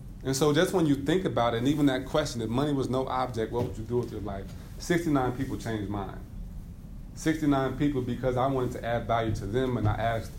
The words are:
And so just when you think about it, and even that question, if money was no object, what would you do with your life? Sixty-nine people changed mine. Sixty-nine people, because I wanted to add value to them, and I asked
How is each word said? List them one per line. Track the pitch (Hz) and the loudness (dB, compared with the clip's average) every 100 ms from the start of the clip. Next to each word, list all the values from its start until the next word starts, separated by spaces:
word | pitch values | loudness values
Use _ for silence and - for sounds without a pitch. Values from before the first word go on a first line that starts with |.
| - - | -12 -8
And | 131 135 | -2 4
so | 151 | 4
just | 147 185 | 6 4
when | 185 160 | 4 4
you | 135 | 2
think | - 180 | 2 2
about | 185 117 117 | 2 2 2
it, | 113 | 2
and | 127 | 2
even | 151 143 | 4 4
that | 131 | 2
question, | 131 151 147 123 | 0 0 0 -2
if | 110 | -2
money | 120 147 | 0 2
was | 139 117 | 2 0
no | 127 - | 0 0
object, | 127 127 117 110 | 0 -2 -2 -2
what | 120 123 | 0 -2
would | 110 | -4
you | |
do | 107 120 | -2 -2
with | 113 | -2
your | 107 | -6
life? | 101 98 95 - - - | -6 -6 -8 -12 -12 -8
Sixty-nine | - 170 170 139 127 | 0 0 4 2 2
people | 120 131 107 | -2 -4 -4
changed | 117 110 98 | -4 -4 -2
mine. | 101 92 95 - - - - - - - - - | -4 -6 -8 -10 -10 -10 -10 -12 -14 -14 -12 -12
Sixty-nine | - 156 156 147 135 131 - | -4 -2 2 4 4 2 0
people, | 147 131 | 0 0
because | 120 120 127 123 | -2 0 0 2
I | 135 | 2
wanted | 131 123 | 2 -2
to | 113 | -4
add | 117 117 107 | -2 -2 2
value | 117 113 107 | 2 2 0
to | 101 | 0
them, | 120 131 117 | 0 2 2
and | 104 | 0
I | |
asked | 104 113 113 - | 2 0 0 -4